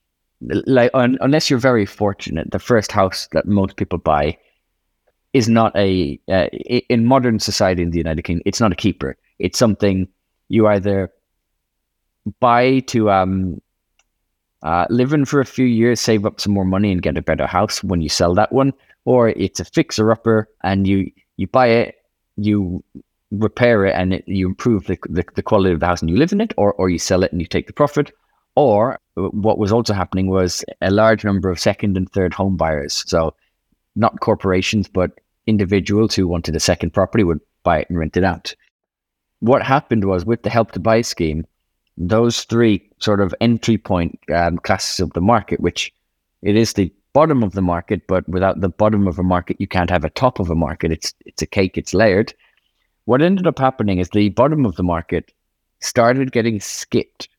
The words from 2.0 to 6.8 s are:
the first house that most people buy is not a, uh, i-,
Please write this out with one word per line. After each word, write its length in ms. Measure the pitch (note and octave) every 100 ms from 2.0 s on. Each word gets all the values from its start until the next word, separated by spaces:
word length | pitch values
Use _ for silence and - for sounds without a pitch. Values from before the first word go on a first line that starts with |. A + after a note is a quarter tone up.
| G#2 G2 - D#2 -
the 80 | G2+
first 320 | - A#2 -
house 380 | G#2+ F#2+ - -
that 140 | - -
most 300 | G2+ F#2+ -
people 220 | G2+ E2+
buy 400 | D#2+ D2+ D2+ - _ _ _ _ _ _ _ _ _
is 160 | C3+ A2
not 280 | A2+ A2 F#2+
a, 420 | G2 F#2 C#2+ - -
uh, 180 | F#2 C2+
i-, 300 | - - B2